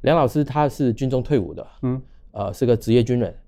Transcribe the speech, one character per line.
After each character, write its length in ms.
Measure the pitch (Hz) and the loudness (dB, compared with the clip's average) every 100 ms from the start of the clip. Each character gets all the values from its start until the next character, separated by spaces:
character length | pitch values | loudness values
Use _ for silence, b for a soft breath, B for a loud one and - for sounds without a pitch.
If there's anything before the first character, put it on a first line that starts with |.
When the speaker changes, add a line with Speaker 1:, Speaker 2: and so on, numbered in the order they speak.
Speaker 1:
梁 140 | - 165 | 2 2
老 120 | 131 | 2
师 160 | 151 | 0
他 260 | 143 143 147 | -2 0 0
是 240 | - 135 | 2 0
军 160 | 113 131 | 0 -2
中 120 | 131 | -2
退 160 | 120 143 | 0 0
伍 160 | 85 | 0
的， 140 | 80 - - | -10 -16 -6
Speaker 2:
嗯。 180 | 127 131 b b - | -4 -4 b b -16
Speaker 1:
呃， 200 | 104 101 | -8 -8
是 140 | 98 120 | -2 2
个 100 | 113 | 2
职 180 | - | 4
业 100 | 120 | 2
军 160 | 117 123 | 2 0
人。 160 | 98 - | -2 -6